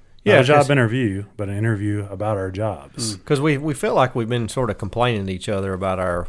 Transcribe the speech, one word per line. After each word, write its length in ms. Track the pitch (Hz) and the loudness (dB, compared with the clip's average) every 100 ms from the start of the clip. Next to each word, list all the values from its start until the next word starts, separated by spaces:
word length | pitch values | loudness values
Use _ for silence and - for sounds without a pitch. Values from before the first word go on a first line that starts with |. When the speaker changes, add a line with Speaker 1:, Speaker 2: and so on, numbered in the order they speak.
| - - | -20 -2
Speaker 1:
Not 80 | 208 | 4
Speaker 2:
Yeah, 60 | 165 | 6
Speaker 1:
a 40 | |
job 120 | 127 147 | 6 4
Speaker 2:
'cause 120 | 139 | 4
Speaker 1:
interview, 540 | 139 113 127 113 95 101 - | 4 2 2 0 -2 -8 -8
but 120 | 98 | -6
an 80 | 101 | -2
interview 480 | 113 104 104 104 101 | -2 0 -2 -2 -6
about 280 | 98 104 101 | -6 -4 -2
our 140 | 95 | -4
jobs. 680 | 92 107 80 71 - 113 98 | -4 -4 -6 -10 -8 -8 -8
Speaker 3:
Mm. 80 | |
Speaker 2:
'Cause 160 | - 143 | -2 0
we, 180 | 156 139 | 2 0
we 160 | 156 | -2
feel 180 | 139 214 | -4 0
like 200 | 202 127 | 2 2
we've 140 | 127 113 | 0 -2
been 200 | 120 110 | -2 -2
sort 220 | 135 117 | -2 -2
of 80 | - | -2
complaining 480 | 101 117 123 107 95 | -4 0 0 0 -2
to 60 | |
each 160 | 92 113 | -6 -4
other 240 | 98 98 | -4 -2
about 240 | 92 95 92 | -2 -2 0
our 300 | 92 87 | 0 -2